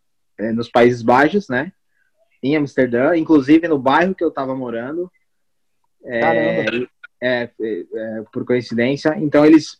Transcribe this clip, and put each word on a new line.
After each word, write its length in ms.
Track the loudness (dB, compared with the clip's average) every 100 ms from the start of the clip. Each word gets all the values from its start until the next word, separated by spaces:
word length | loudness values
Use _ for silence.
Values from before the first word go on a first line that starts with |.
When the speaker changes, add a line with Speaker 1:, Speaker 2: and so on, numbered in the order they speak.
| _ _ _ -10
Speaker 1:
é, 140 | -6
nos 160 | -4 -2
Países 320 | 4 4 4
Baixos, 480 | 2 4 4 0 -2
né, 240 | -6 -6 -12 _ _ _ _ _ _
em 140 | -2 -2
Amsterdã, 600 | -2 0 0 2 0 0
inclusive 500 | 2 2 4 2 4
no 120 | 0
bairro 360 | 2 2 0
que 80 | -2
eu 80 | -4
tava 240 | -4 -6
morando. 560 | -6 -8 -8 -8 -10 -10 _ _ _ _ _ _ _ _ _
É, 160 | -8 -2
Speaker 2:
Caramba. 680 | 0 0 0 -2 -4 -4 -8 _ -20 _
Speaker 1:
é, 220 | -4 -4
é, 80 | -6 -8
é, 640 | -8 -8 -10 -12 -10 -10 -10
por 120 | -10
coincidência. 680 | -2 -2 -2 -4 -2 -2 -2 -2
Então, 260 | 0 4
eles 340 | 6 6 4 -10